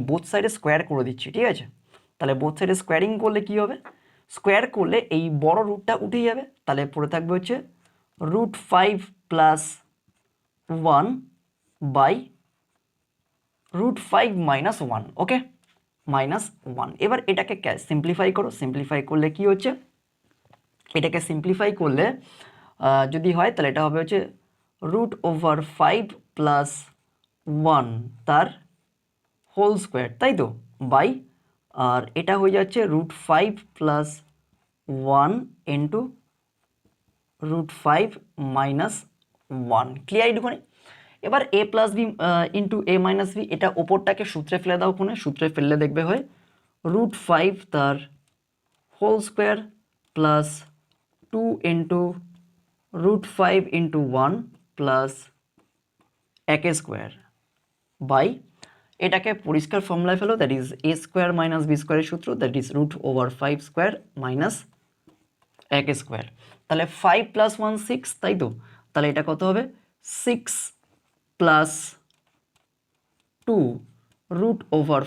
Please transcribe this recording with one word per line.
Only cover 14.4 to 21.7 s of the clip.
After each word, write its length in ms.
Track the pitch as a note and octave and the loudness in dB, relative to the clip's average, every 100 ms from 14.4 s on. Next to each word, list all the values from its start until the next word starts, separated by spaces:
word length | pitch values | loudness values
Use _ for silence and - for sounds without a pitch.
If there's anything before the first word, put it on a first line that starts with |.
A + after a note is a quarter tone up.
| D#3 | 0
minus 260 | C3+ F3 - C3 A2 | 0 0 -4 -4 -6
one, 100 | A#2 - | -6 -4
ওকে? 140 | F3+ B3+ B3+ _ _ _ _ _ - | -2 -2 -4 _ _ _ _ _ -4
মাইনাস 300 | C#3 C#3 G3+ G#3+ _ C3+ | -2 0 -4 -6 _ -12
ওয়ান। 160 | B2 B2 - | -8 -8 -2
এবার 140 | G#3 B3 G3 | 0 0 0
এটাকে 240 | F#3+ F#3+ G3 | -2 -2 -4
ক্যা-, 160 | - - - | -4 -4 -2
সিম্পলিফাই 380 | D3+ E3 F3 F#3+ F#3+ | -2 0 2 2 2
করো, 120 | G3+ - | -2 -4
সিম্পলিফাই 400 | C3 C3+ C#3 D3+ C#3 | -6 -4 -4 -4 0
করলে 180 | D#3 D#3 D#3 | 2 0 2
কি 80 | G3 | 2
হচ্ছে? 200 | F#3+ C4 C4 - _ _ _ _ _ _ _ _ _ - D#3+ | 2 0 -6 -12 _ _ _ _ _ _ _ _ _ -6 -2
এটাকে 200 | D#3+ E3+ E3 | -2 -2 -4
সিম্পলিফাই 420 | D#3 F3+ F#3+ G#3 | -4 -2 0 0